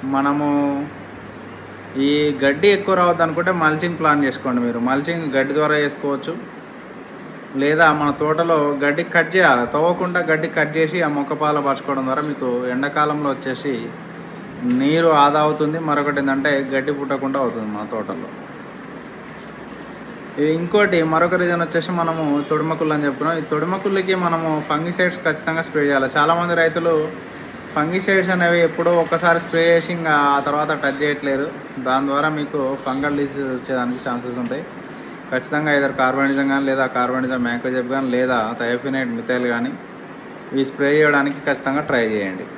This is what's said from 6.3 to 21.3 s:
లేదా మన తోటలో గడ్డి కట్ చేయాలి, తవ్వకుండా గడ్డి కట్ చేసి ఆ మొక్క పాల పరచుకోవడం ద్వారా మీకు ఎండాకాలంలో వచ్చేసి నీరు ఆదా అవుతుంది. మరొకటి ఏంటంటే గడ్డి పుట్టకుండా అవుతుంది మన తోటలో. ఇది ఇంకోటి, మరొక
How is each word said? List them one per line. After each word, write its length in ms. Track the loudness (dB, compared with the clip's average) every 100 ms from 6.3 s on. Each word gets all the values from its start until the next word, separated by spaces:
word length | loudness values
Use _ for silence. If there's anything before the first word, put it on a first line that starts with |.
| -8 -10 -16 -18 -18 -16 -16 -16 -16 -16 -16 -8 -2
లేదా 260 | 2 6 4
మన 180 | 4 0 0
తోటలో 360 | 0 2 4 2 2 0
గడ్డి 200 | 0 0 0 0
కట్ 200 | 2 4
చేయాలి, 280 | 6 4 2
తవ్వకుండా 460 | 2 2 2 0 0 0
గడ్డి 180 | 0 0 -2
కట్ 160 | -2 2
చేసి 240 | 0 2
ఆ 80 | 0 0
మొక్క 180 | -2 0
పాల 180 | 0 2
పరచుకోవడం 460 | 0 -2 -2 -2 0
ద్వారా 140 | -2 -2
మీకు 180 | -2 -2 -2 -2
ఎండాకాలంలో 560 | -2 -2 0 0 0 -2
వచ్చేసి 440 | -2 -4 -4 -4 -4 -6 -10 -14 -14 -14 -14 -14 -6 0 2
నీరు 300 | 4 4 6 6
ఆదా 160 | 6 6
అవుతుంది. 400 | 2 2 0 0 0
మరొకటి 300 | 0 0 0
ఏంటంటే 320 | 0 0 2 0 0
గడ్డి 200 | -2 -2 -4
పుట్టకుండా 400 | -2 -2 -2 0
అవుతుంది 280 | -2 -2 -6 -6
మన 100 | -6
తోటలో. 380 | -6 -6 -8 -8 -12 -14 -14 -14 -16 -16 -14 -16 -16 -16 -16 -16 -16 -16 -14 -14 -16 -14 -14 -12 -2
ఇది 140 | 0
ఇంకోటి, 500 | 2 2 2 4 4
మరొక 320 | 2 2 2